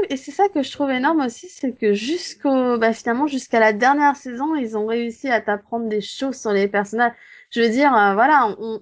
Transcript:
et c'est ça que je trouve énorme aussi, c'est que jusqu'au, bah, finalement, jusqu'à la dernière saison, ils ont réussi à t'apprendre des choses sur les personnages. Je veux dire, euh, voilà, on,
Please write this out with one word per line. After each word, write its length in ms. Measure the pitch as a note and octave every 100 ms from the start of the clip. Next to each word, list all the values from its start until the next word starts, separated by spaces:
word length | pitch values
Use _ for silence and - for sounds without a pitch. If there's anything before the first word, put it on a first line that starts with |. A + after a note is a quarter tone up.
| G4
et 80 | C4+
c'est 120 | -
ça 200 | C#4 G4+
que 120 | E4
je 80 | C4
trouve 200 | - C#4
énorme 300 | B3+ C#4 D#4+
aussi, 260 | B3+ - F4+
c'est 240 | - C4
que 220 | - G#3+
jusqu'au, 800 | G3+ A3+ F4 - - C#4+ C4 B3 A#3+
bah, 160 | A3+
finalement, 340 | A3+ F4+ A#3+ D4
jusqu'à 340 | C4+ - A#3
la 120 | A3
dernière 420 | G#3+ B3 C#4+ C#4+ C#4
saison, 380 | C4 A#3+ D4
ils 220 | D#4 A#3 A3
ont 100 | G#3+
réussi 420 | A#3 A#3 A3 C#4
à 120 | A3+
t'apprendre 480 | G#3+ G#3 - A#3 A3+
des 140 | G#3+
choses 340 | G3+ - C4+ -
sur 160 | A3+
les 160 | G3+ G3+
personnages. 440 | G3+ G3+ A3 A#3+ A#3 - - _
Je 100 | A#3
veux 80 | A#3
dire, 260 | A#3 C#4+
euh, 200 | A#3+ G3+
voilà, 420 | G3 C4 D4+ A3+ -
on, 220 | A3+ A3